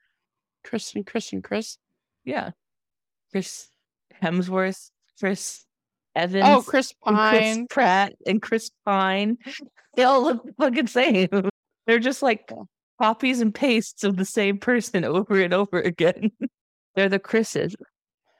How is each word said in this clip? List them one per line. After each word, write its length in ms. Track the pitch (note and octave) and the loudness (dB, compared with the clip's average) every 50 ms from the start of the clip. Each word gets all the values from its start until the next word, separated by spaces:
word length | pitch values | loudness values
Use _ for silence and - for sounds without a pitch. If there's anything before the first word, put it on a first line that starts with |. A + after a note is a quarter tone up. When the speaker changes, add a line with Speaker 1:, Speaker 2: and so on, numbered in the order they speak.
| _ _ _ _ _ _ _ _ _ _ _ _ _ | _ _ _ _ _ _ _ _ _ _ _ _ _
Speaker 1:
Chris 300 | - - G#3+ - - - | -8 -8 -8 -8 -6 -10
and 120 | G#3 G3 | -10 -10
Chris 280 | - - A3+ - - G3+ | -6 -8 -8 -8 -6 -10
and 100 | F#3+ - | -10 -8
Chris? 340 | - G3+ G#3+ A3+ - - _ _ _ _ _ _ _ _ _ - | -6 -8 -8 -8 -8 -14 _ _ _ _ _ _ _ _ _ -10
Speaker 2:
Yeah. 260 | B3+ C#4 C4+ - - - _ _ _ _ _ _ _ _ _ _ _ _ _ _ _ | -8 -6 -6 -6 -8 -12 _ _ _ _ _ _ _ _ _ _ _ _ _ _ _
Chris 380 | - G3 F3+ - - - - _ _ _ _ _ _ _ _ _ _ - | -8 -6 -6 -6 -12 -16 -18 _ _ _ _ _ _ _ _ _ _ -4
Hemsworth, 720 | F#3+ E3 F3 F#3 F3+ F3+ F#3 F#3 F#3 F#3+ F#3+ - - - _ _ _ _ _ - | -2 0 0 0 -2 0 -2 -2 -2 -2 -4 -8 -14 -20 _ _ _ _ _ -6
Chris 440 | G3+ F#3+ G3+ - - - - - _ _ _ _ _ _ _ _ _ _ - | -4 -4 -4 -4 -6 -12 -14 -14 _ _ _ _ _ _ _ _ _ _ -4
Speaker 1:
Oh, 60 | D#3 | -4
Speaker 2:
Evans, 440 | E3+ F3+ F#3 G3 G3 C#4 D4 B3+ B3+ | -2 0 0 4 6 6 6 6 4
Speaker 1:
Chris 280 | - - C4+ C4 - - _ - | 2 0 0 -2 -2 -10 _ -2
Speaker 2:
and 120 | A3 G#3 G#3+ | 0 2 2
Chris 240 | G#3+ G#3+ G#3+ A3 A3 A3 A3 | 4 4 4 4 4 2 -2
Speaker 1:
Pine. 120 | A3+ A#3+ - | -4 -6 -4
Speaker 2:
Pratt, 440 | - C#4+ B3 F#3 F#3 F#3+ G3+ - - _ - - | 0 2 2 4 4 2 2 0 -4 _ -6 -2
and 140 | F#3+ A3 | -2 -2
Chris 280 | - - A3+ A3+ - - _ _ - | -2 -2 -4 -4 -4 -6 _ _ -4
Pine. 520 | G#3 G3 F#3+ F#3+ F#3+ F#3+ G3 G#3 G#3+ A#3+ - - C4+ - - D4 - _ _ _ _ - | -2 0 0 2 0 0 0 -2 -2 -4 -6 -8 -16 -16 -16 -18 -20 _ _ _ _ 0
They 80 | B3 B3+ | 2 4
all 180 | B3+ C#4 C4 B3 | 4 4 4 2
look 200 | D#4+ B3+ A#3 - | 2 -2 -2 -6
the 80 | - - - | -12 -4 -2
fucking 280 | D4+ C4+ A#3 D4 B3+ A3 | 0 0 0 0 -2 0
same. 420 | - A#3+ C4 E4 A3+ F#3 F#3 E3+ | 0 0 2 2 4 2 2 2
<laughs> 560 | G3+ G3+ F#3 G3+ - _ _ _ _ _ - A3+ | 2 0 0 -2 -6 _ _ _ _ _ -2 0
They're 120 | A#3 A#3 | 0 2
just, 220 | A3+ C4 C4 - | 2 0 -2 0
like, 240 | C#4+ B3+ A3+ G#3+ _ - | 0 0 0 -2 _ -16
Speaker 1:
Yeah. 120 | - - - - _ _ _ _ _ - | -16 -16 -18 -20 _ _ _ _ _ 0
Speaker 2:
copies 380 | A3+ G#3+ A3+ - C#4 B3+ C4 B3 | 0 0 0 0 0 -2 0 2
and 140 | A#3 A3 G#3 | 0 0 0
pastes 500 | - - C4+ A#3 A3 - - - - - | 0 2 2 2 2 0 -4 -10 -4 -2
of 140 | G3 F#3+ F3+ | -2 0 0
the 80 | F#3+ | -2
same 320 | - - A3 G3+ G3 G3+ G3 | -2 -2 -2 0 0 -2 -2
person 440 | - B3 B3 A#3+ - - - F#3 D#3 | 0 0 0 0 0 -2 -2 -2 -2
<laughs> 0 | |
over 340 | A#2 D3+ F#3+ G#3+ - G#3 F#3+ | 0 0 -2 0 2 2 2
and 120 | F#3 F3 F3 | 2 2 2
over 240 | F#3+ G3+ - F3+ F3 | 0 0 0 -2 -2
again. 520 | - F3+ E3+ - E3 F3 - - G3+ A3 _ - D4+ B3 _ _ | -2 -2 0 2 2 2 2 2 -2 -4 _ -4 -10 -10 _ _
<laughs> 340 | _ _ _ _ _ _ - | _ _ _ _ _ _ -2
They're 140 | F#3+ G3 G3 | 0 0 2
the 100 | G3 G3 | 0 -2
Chris's. 560 | - - - A3 A3 - - D3 - E3+ G3 - - _ _ _ _ _ _ _ _ _ _ _ | -4 0 0 0 0 0 -2 -4 -4 -4 -6 -10 -20 _ _ _ _ _ _ _ _ _ _ _